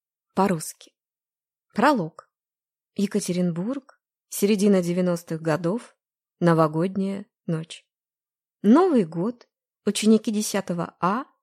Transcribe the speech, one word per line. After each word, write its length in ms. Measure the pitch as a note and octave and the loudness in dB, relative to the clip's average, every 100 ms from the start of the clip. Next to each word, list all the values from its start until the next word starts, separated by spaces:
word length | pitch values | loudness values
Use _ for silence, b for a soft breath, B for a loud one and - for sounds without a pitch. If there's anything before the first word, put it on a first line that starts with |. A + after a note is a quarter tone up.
| _ _ _ - | _ _ _ -2
по-русски. 580 | G3+ E3 - - - _ _ _ _ _ _ _ _ | 0 -2 -8 -16 -20 _ _ _ _ _ _ _ _
Пролог. 560 | - C4 B3+ D#3+ - - _ _ _ _ _ _ | 0 2 2 -2 -10 -20 _ _ _ _ _ _
Екатеринбург. 1040 | - G3+ G3+ F#3+ F3 F3+ E3 G3+ C#4 - _ _ _ _ | -6 -4 -4 -4 -2 -2 -4 -6 -8 -12 _ _ _ _
Середина 540 | - G3+ G#3+ G3+ F#3+ | -2 0 4 4 4
девяностых 580 | F3 F3 F3+ E3+ - D#3+ | 2 0 0 -2 -6 -6
годов. 540 | D#3+ D3+ E3+ A#3 - _ _ _ _ - | -2 -2 -2 -4 -8 _ _ _ _ 0
Новогодняя 880 | E3+ D#3+ D#3 D#3 F#3+ G3 G3 G3 G3+ _ - | 2 4 2 0 -4 -4 -6 -8 -14 _ -8
ночь. 360 | D#3+ E3 - _ _ _ _ _ _ _ _ | -8 -8 -18 _ _ _ _ _ _ _ _
Новый 440 | G3 C#4 F#4+ C4 E3 | 4 6 6 2 0
год 420 | E3 G#3 A#3 _ _ _ _ - | -4 -6 -8 _ _ _ _ -6
ученики 420 | G3+ G#3+ A3 A#3 | 0 2 2 2
десятого 680 | G#3 G#3+ G3+ F#3+ F3 F3 - | -4 -4 -6 -6 -6 -8 -4
А 260 | F3 A3+ C#4+ _ | -4 -4 -8 _